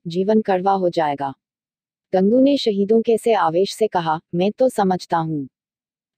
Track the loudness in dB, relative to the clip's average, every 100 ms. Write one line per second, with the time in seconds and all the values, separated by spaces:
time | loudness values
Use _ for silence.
0 | -4 -4 0 0 0 0 0 0 0 0
1 | -2 -4 -8 -10 _ _ _ _ _ _
2 | _ 0 2 4 4 2 0 -2 2 2
3 | 2 0 2 2 2 0 -2 -2 -2 0
4 | -2 -4 -4 -2 -2 0 0 2 0 -2
5 | -2 -2 -2 -4 -8 -14 _ _ _ _
6 | _